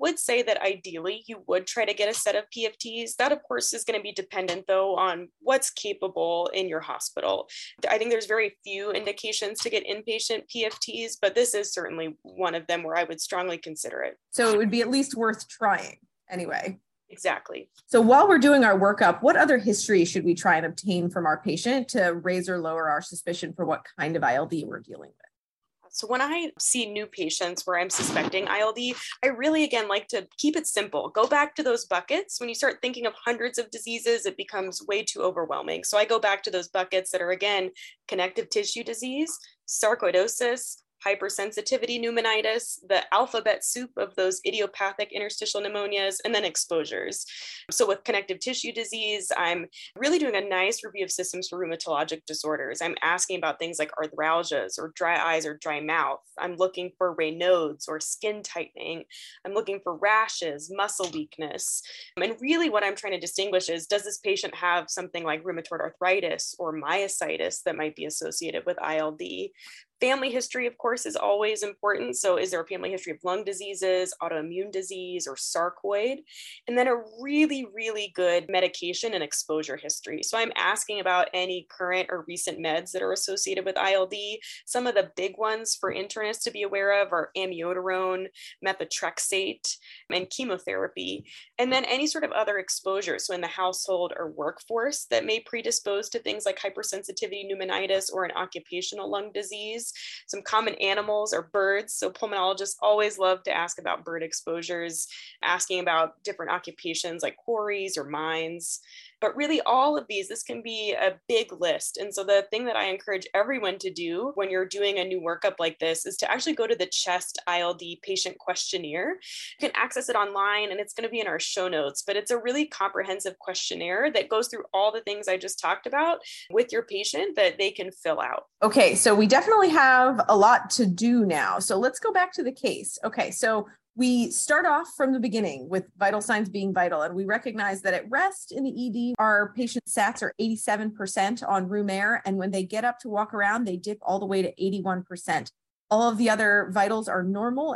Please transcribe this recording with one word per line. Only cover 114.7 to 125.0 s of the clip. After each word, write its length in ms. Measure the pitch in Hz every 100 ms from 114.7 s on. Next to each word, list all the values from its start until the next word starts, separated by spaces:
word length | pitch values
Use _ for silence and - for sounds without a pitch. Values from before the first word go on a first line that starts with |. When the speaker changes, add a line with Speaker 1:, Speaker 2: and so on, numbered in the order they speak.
| 196 202 196
Speaker 1:
a 60 |
new 180 | 185 185
workup 320 | 165 170 202 185
like 200 | 165 160
this 260 | 160 165
is 140 | - 185
to 120 | -
actually 240 | 240 320
go 120 | 302 226
to 100 | 214
the 80 |
chest 560 | 185 - - 180 - - -
I 160 | 175
L 100 | 175
D 260 | 170 170 175
patient 340 | - 190 190 185
questionnaire. 760 | - 180 - 190 160 156 226
You 560 | 370 - - - - -
can 20 |
access 360 | - 247 247 -
it 60 | 233
online 540 | 202 196 202 208 208
and 80 | 190
it's 140 | 208
gonna 160 | - 226
be 120 | 233
in 60 | 202
our 140 | 160
show 260 | - - 180
notes, 360 | 160 139 139 -
but 100 | 202
it's 140 | 208
a 80 | 240
really 280 | 226 269 302
comprehensive 720 | - 196 - 196 196 196 190
questionnaire 720 | - 185 - 180 170 190 294
that 160 | 220 -
goes 200 | 220 240
through 160 | 233 -
all 180 | 190 208
the 80 | 220